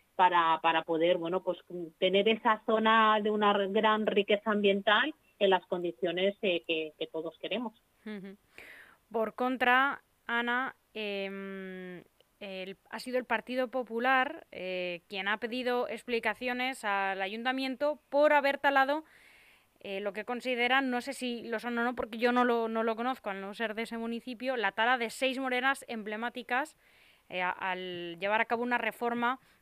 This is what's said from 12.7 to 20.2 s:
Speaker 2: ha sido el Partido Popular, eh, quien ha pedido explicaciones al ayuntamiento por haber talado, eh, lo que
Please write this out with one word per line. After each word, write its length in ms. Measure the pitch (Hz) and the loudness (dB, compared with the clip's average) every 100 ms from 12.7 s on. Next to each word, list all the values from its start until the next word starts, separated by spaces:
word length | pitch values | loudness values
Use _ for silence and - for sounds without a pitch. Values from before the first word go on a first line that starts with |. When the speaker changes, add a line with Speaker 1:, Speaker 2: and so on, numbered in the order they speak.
| 196 _ | -12 _
Speaker 2:
ha 80 | 220 | -12
sido 180 | 254 247 | -6 -4
el 80 | |
Partido 440 | 233 226 - 254 254 | -2 -2 -2 -4 -2
Popular, 760 | 262 247 226 254 262 262 320 - | -4 -6 0 4 4 2 -2 -12
eh, 480 | - 185 185 180 175 - | -10 -6 -4 -4 -6 -8
quien 200 | 202 190 | -6 -2
ha 100 | 214 | -2
pedido 500 | 233 247 247 247 247 | -2 -4 -2 -2 -2
explicaciones 960 | 226 - 233 233 208 254 247 254 262 | -6 -4 -2 -2 -2 -4 -2 -4 -4
al 380 | 214 196 196 190 | -2 0 0 -2
ayuntamiento 760 | 190 220 240 262 269 254 294 294 _ | -4 -4 -2 -2 -4 -2 -2 -2 _
por 240 | 285 302 | 4 6
haber 240 | 294 277 277 | 6 4 2
talado, 460 | 285 277 269 294 311 - - - - _ _ _ | 4 4 4 0 -6 -16 -20 -20 -20 _ _ _
eh, 200 | 202 196 | -10 -6
lo 120 | 202 | -6
que 140 | 196 | -6